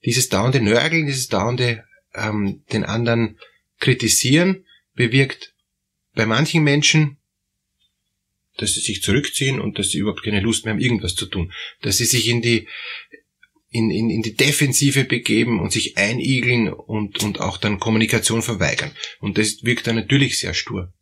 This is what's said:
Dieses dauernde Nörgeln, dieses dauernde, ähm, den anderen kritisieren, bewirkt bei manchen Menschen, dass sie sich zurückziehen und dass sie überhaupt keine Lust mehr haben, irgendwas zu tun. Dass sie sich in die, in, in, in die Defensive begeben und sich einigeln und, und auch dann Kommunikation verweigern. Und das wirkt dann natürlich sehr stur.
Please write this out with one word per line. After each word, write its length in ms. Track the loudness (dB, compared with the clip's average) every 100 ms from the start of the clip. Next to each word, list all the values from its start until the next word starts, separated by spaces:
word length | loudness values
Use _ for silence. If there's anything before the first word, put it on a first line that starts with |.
Dieses 260 | 0 0 0
dauernde 320 | 2 2 2
Nörgeln, 440 | 4 4 4 0 0
dieses 240 | -4 -2
dauernde, 560 | -2 0 0 -2 -2 -10 _ _
ähm, 500 | -8 -4 -2 -2 -4 _
den 120 | -4
anderen 560 | -2 -2 0 0 0 -4 -20 _ _ _
kritisieren, 840 | 0 2 2 2 4 4 4 0 _ _ _
bewirkt 600 | -2 2 4 2 -2 -16 _ _ _ _ _ _
bei 120 | -2 2
manchen 380 | 2 2 4
Menschen, 540 | 4 4 4 4 2 -2 _ _ _ _ _ _ _ _ _ _ _ _ _ -6
dass 160 | -4
sie 80 | -2
sich 200 | -4 -4
zurückziehen 580 | 2 2 2 -2 -2 -2
und 200 | -4 -4
dass 100 | -2
sie 100 | 0
überhaupt 240 | -2 -2
keine 180 | -2 0
Lust 240 | 0 -2 -2
mehr 80 |
haben, 80 | -2
irgendwas 340 | 0 0 -2 -6
zu 100 | -6
tun. 260 | -4 -6 -8 -16 -8
Dass 160 | -4 0
sie 80 | 0
sich 220 | 0 2
in 140 | 0
die, 260 | 2 0 0 -16 -14 -14 -16 -20 _ _ _ _ _
in, 200 | -2 0
in, 200 | 0 -2
in 120 | -2
die 140 | -4 0
Defensive 720 | 0 2 0 2 2 2 0
begeben 540 | -2 0 0 2 0
und 120 | -2
sich 260 | -2 -4 0
einigeln 760 | 0 0 0 0 2 2 0
und, 520 | -2 -6 -6 -6 -4
und 160 | -4 -2
auch 180 | -6 -2
dann 220 | -4 -2
Kommunikation 640 | 0 2 2 2 0 -2
verweigern. 500 | -2 -2 -2 -2 -6 -10 -14 -8
Und 180 | -4 -2
das 260 | -2 -2
wirkt 240 | -2 -2 0
dann 80 | -2
natürlich 440 | 0 2 2 -2
sehr 140 | -4
stur. 400 | -6 -6 -8 -8 _